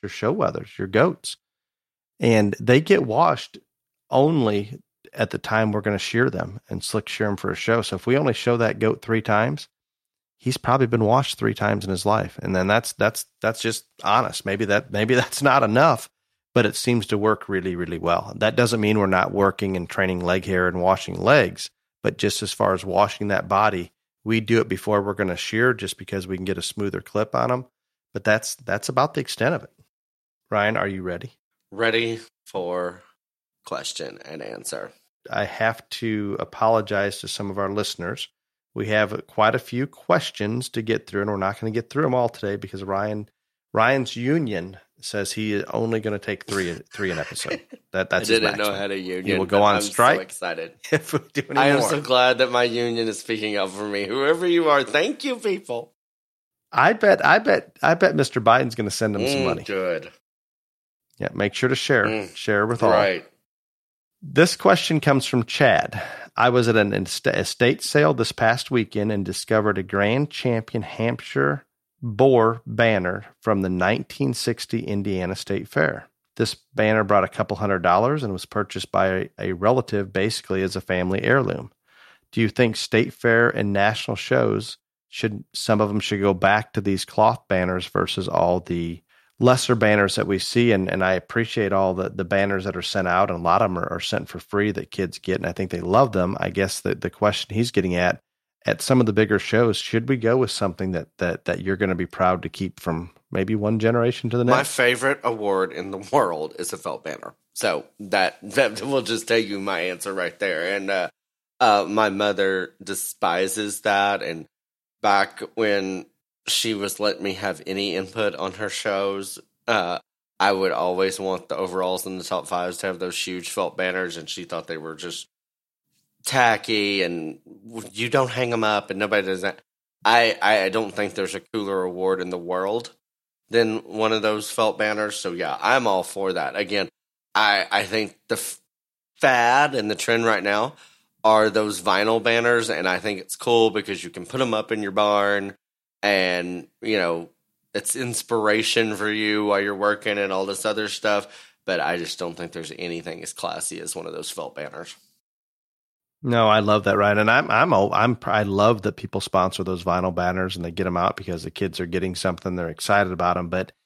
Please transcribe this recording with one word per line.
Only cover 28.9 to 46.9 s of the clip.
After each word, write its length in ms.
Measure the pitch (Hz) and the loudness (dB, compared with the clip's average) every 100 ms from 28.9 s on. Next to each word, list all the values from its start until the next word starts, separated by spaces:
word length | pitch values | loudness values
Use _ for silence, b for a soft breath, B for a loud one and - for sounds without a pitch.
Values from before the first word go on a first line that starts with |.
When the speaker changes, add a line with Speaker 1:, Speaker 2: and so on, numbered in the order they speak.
| 127 139 | 0 0
Speaker 1:
the 80 | - | -2
extent 340 | 120 - 123 165 | -6 -2 -2 -2
of 80 | |
it. 80 | - _ _ _ _ _ _ _ _ | -6 _ _ _ _ _ _ _ _
Ryan, 280 | 107 104 110 | 0 2 2
are 100 | 98 | -2
you 140 | 95 | -4
ready? 300 | 90 87 - - _ _ _ | -6 -8 -10 -18 _ _ _
Speaker 2:
Ready 480 | 95 117 110 113 113 - _ - | -2 0 0 -2 -6 -12 _ -12
for 560 | 98 87 90 90 90 _ _ _ _ _ _ - | -8 -4 -4 -6 -8 _ _ _ _ _ _ -12
question 540 | 67 69 - 71 - - | -10 -8 -10 -12 -12 -16
and 160 | 78 | -14
answer. 500 | 55 53 - 55 - - _ _ - | -12 -12 -10 -10 -12 -16 _ _ -6
Speaker 1:
I 160 | 104 101 | -4 -4
have 420 | - 113 113 - | 0 0 0 -8
to 480 | - 113 107 101 98 | -8 -4 -2 -2 -4
apologize 800 | - - 110 113 98 101 101 98 | -6 0 4 4 2 0 0 -4
to 80 | - | -8
some 220 | - 101 | -8 -6
of 80 | 98 | -4
our 140 | 98 | -4
listeners. 560 | 104 104 - 87 117 - _ _ _ _ 117 | -2 -4 -6 -8 -8 -12 _ _ _ _ -8
We 120 | 104 | 0
have 380 | 107 104 107 - | 2 0 -2 -8
quite 280 | - 107 123 | 2 2 2
a 40 | |
few 280 | - 120 135 | -6 -6 -6
questions 840 | - - 175 - - 104 117 127 | -8 0 0 0 -6 -4 -4 -6
to 120 | - | -6
get 240 | 110 110 - | -2 -4 -2
through, 140 | 104 | -4
and 100 | 101 | -2
we're 60 | 101 | -2
not 220 | 95 104 | -2 -4
gonna 120 | 113 | -4
get 180 | 110 113 | -4 -4
through 160 | 139 151 | -2 0
'em 80 | |
all 160 | 127 120 | 0 -2
today 260 | - 101 101 | -4 -6 -6
because 260 | 98 98 | -8 -10
Ryan, 440 | 98 98 104 107 107 _ _ _ _ | -6 -4 -4 -6 -10 _ _ _ _
Ryan's 420 | 110 113 135 123 - | 2 2 2 -2 -4
union 600 | 123 160 135 95 90 95 _ _ | 0 0 0 -4 -6 -14 _ _
says 300 | - 104 98 | -8 -6 -4
he 180 | - 107 | -4 -2
is 100 | 104 - | -2 -2
only 260 | - 113 113 | -4 -2 -2
gonna 200 | 107 104 | -4 -6
take 260 | - 101 - | -6 -8 -6
three, 280 | 101 87 80 - | -4 -4 -6 -12